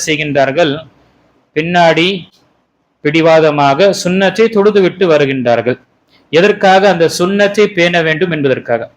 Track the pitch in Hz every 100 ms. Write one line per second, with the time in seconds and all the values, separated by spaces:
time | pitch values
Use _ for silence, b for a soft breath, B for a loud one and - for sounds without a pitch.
0 | - 151 151 143 135 139 160 151 160 _
1 | _ _ _ _ _ 151 165 175 165 156
2 | 175 196 - _ _ _ _ _ _ _
3 | 147 160 160 160 156 147 139 139 196 190
4 | 175 185 190 190 226 220 208 202 180 180
5 | 185 151 139 135 120 117 117 123 _ _
6 | _ b b 151 202 202 196 190 196 175
7 | 160 - 180 202 202 202 202 170 175 175
8 | 160 156 180 156 139 120 117 117 113